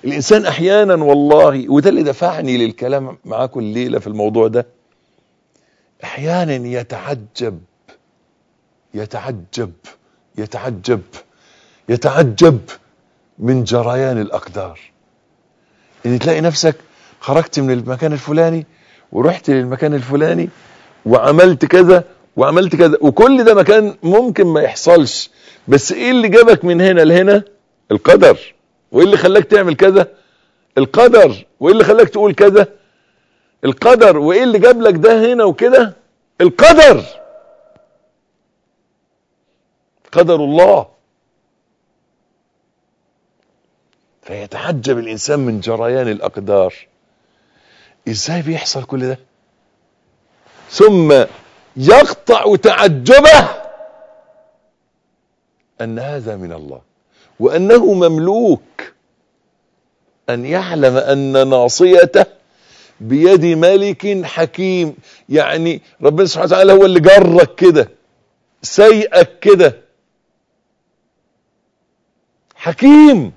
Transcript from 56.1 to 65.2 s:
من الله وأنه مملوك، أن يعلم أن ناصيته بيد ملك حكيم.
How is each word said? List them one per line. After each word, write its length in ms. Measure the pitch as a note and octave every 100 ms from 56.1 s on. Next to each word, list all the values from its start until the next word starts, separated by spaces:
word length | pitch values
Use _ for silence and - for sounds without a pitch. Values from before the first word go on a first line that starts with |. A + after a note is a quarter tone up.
| D3 A2+ G2+
من 160 | F2+
الله 300 | E2 D2 C2 _ _ _ _ _ _
وأنه 540 | A#2 D#3 F#3+ A#3 G#3+
مملوك، 1000 | F#3+ E3+ D#3+ E3+ G#3+ A3+ C#3+ _ - - _ _ _ _ _ _ _ _ _ _ _ _ _ -
أن 160 | A#2+ B2+
يعلم 520 | F3 F#3 E3 C3+ B2+
أن 500 | C3+ C#3 C#3 C3+ C3+
ناصيته 800 | C3 B2 - F3+ F3+ F3 G3 F#3+ _ _ _ _ _ _ _
بيد 440 | A2 C3+ E3+ F#3+ E3+
ملك 800 | D#3+ E3+ G3 G3+ F3 G3+ G3 D#3
حكيم. 720 | - E3 - F#3+ F#3 E3 - _ _